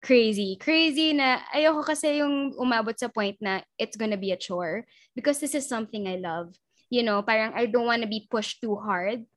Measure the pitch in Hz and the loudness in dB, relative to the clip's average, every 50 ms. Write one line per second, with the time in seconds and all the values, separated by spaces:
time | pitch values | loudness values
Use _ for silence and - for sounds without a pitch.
0 | - - 269 240 226 220 214 196 208 190 190 190 - - 311 320 330 320 285 277 | 4 8 8 8 8 6 2 0 -2 -2 -4 -6 -2 2 4 4 4 4 2 2
1 | 320 311 311 285 277 262 254 - - - - 285 302 311 320 302 294 - 311 294 | 2 2 2 2 2 2 2 0 -2 -4 -2 4 4 4 4 2 0 -2 -2 0
2 | - 311 294 294 294 285 285 277 277 277 - - 254 254 247 226 220 214 226 - | 0 0 2 2 0 0 0 0 -2 -4 -4 -2 0 2 2 2 0 -2 -4 -6
3 | - 240 - - 208 202 202 _ 214 196 190 190 - _ _ _ 226 220 - 214 | -6 -6 -2 -2 -2 -2 -2 _ -4 -4 -4 -4 -6 _ _ _ -6 -6 -4 -4
4 | 220 220 208 196 190 190 185 180 - - 190 175 180 165 160 208 233 _ _ _ | -4 -2 -2 -2 -2 -4 -4 -4 -4 -6 -6 -4 -4 -4 -4 -6 -8 _ _ _
5 | _ _ _ 247 220 294 285 285 302 285 - 302 262 - 254 226 220 214 - 214 | _ _ _ -4 0 0 0 0 -2 -4 -4 -4 -4 -4 -6 -6 -6 -6 -8 -8
6 | 202 190 185 185 185 175 165 170 170 170 185 _ _ _ _ _ _ _ 247 240 | -6 -6 -6 -6 -6 -6 -6 -6 -8 -10 -14 _ _ _ _ _ _ _ 0 0
7 | 233 226 208 202 202 - 226 220 220 220 - 208 240 240 208 240 233 233 233 233 | 2 2 0 0 2 2 2 2 2 0 -2 -2 -2 2 2 2 2 2 0 0
8 | 233 214 214 220 208 _ - 226 214 - - _ - 226 208 202 202 214 196 180 | 0 -2 -4 -6 -8 _ -4 -4 -2 -4 -8 _ -4 -4 -4 -4 -2 -2 -2 0
9 | 175 196 226 247 226 _ _ | 0 -2 -4 -4 -8 _ _